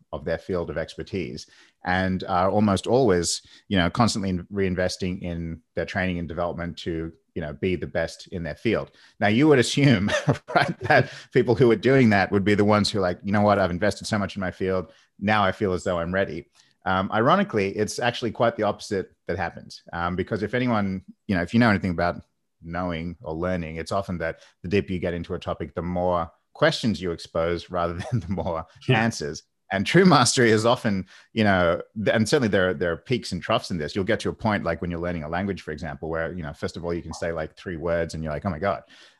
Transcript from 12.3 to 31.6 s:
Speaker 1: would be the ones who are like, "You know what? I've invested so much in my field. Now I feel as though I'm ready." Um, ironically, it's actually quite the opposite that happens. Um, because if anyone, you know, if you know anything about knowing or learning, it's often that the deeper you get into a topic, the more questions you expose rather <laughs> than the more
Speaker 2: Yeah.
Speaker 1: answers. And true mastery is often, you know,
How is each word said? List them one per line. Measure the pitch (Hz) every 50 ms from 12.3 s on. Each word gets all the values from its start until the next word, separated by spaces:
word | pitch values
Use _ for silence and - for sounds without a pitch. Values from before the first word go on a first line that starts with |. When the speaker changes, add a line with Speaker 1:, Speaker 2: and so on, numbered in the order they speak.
Speaker 1:
would | 95 101 95
be | 101 104
the | 101 104
ones | 104 107 104 98 -
who | - 101
are |
like, | 95 90 90 - -
"You | 101
know | 101 104
what? | 104 104 101 101
I've | 95 87
invested | 90 87 104 101 - - 95
so | - 110 104
much | 101 92 -
in | 101
my | 95 90
field. | - - 98 92 92 92 90 - - _ _ _ _ -
Now | 98 104 107 107 101
I | 95
feel | 95 - 110 95 90
as | 87 -
though | 98 90 85
I'm | 82 85 92
ready." | 95 98 - 80 82 - _ _ _ _ _ _ _ -
Um, | 92 95 95 98 95
ironically, | 98 107 113 139 170 196 202 202 - 107 98 98 98 101
it's | 107 101 - -
actually | 123 120 120 - 127 110
quite | - - 123 117 117 -
the | 107
opposite | 101 104 - - - 104 95 87 - _ _ _ -
that | 90 90
happens. | 87 85 - - - - - - _ - -
Um, | 85 85 87 90
because | 87 90 - 117 98 107
if | 101 -
anyone, | 123 127 123 117 107 101 95 95 95 - - - _ _ -
you | 98
know, | 87
if | 87 - -
you | 117
know | 123 113
anything | 101 90 - 92
about | 85 82 85 87 - 73 - _ _ _ _ _ _ _
knowing | 80 82 85 87 92 90 85 80 82 87 85 -
or | - 80 80
learning, | 80 87 90 92 90 82 78 80 80
it's | 78 -
often | 107 98 98 - 90 82
that | 82 82 80 - - _ _ _ -
the | 90
deeper | 98 101 - -
you | 95 87
get | 90 87 87
into | 85 85 - 92
a | 82
topic, | - 92 82 - 87 78 -
the | 90
more | 82 87 90 87 90 90 87 87 85 82 _ _ _ _ -
questions | - 147 160 156 - - 117 98 82
you | 92 90
expose | 85 - - - - 85 82 85 87 85 - -
rather | 90 87 85 85 87
<laughs> | 87 - -
than | - 113
the | 82 82
more | 101 87 80 95 82 80 80 - _ - - -
Speaker 2:
Yeah. | 117 110
Speaker 1:
answers. | 113 117 - - 80 71 78 - - _ _ _ _ - 98
And | 98 101
true | - - 175 196
mastery | 180 151 147 123 - - 131 120 113
is | 110 107 107
often, | 117 123 - - 113 101 95 87 - - - - _
you | - 113 107
know, | 104 98 92